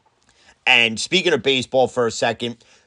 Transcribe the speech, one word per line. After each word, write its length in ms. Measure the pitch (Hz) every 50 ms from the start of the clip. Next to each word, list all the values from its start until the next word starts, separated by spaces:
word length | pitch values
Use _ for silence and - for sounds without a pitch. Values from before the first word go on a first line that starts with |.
| _ _ _ _ _ _ _ _ _ _ _ _ _
And 320 | - 127 120 117 113 110 107
speaking 340 | - - 165 185 175 175 160
of 100 | 131 -
baseball 460 | 139 135 131 120 - - 131 127 117
for 180 | - 131 120
a 40 | 113
second, 540 | 110 - - 120 117 - - 117 123 - _ _ _ _ _